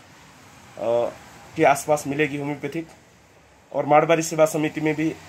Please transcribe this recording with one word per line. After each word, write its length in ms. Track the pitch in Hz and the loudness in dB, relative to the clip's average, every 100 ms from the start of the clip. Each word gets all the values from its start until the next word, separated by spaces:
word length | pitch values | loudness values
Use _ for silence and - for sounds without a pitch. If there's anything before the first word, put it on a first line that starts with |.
| - - - - - - - - | -20 -20 -20 -20 -20 -20 -20 -10
अ, 320 | 113 120 117 - - - - - | -2 -2 -2 -8 -20 -20 -16 2
के 80 | |
आसपास 400 | 151 143 - 147 143 | 2 2 0 -2 -2
मिलेगी 300 | 139 151 143 | -2 -2 -4
होम्योपैथिक, 500 | 143 143 139 165 160 - _ _ _ _ _ _ _ | -8 -8 -8 -10 -12 -18 _ _ _ _ _ _ _
और 140 | - 139 | -6 4
मारवाड़ी 360 | 147 156 165 | 4 6 2
सेवा 240 | 160 156 156 | 0 0 0
समिति 340 | 160 151 156 | 2 -4 -2
में 140 | 156 | -4
भी 180 | 151 156 - | -2 -4 -6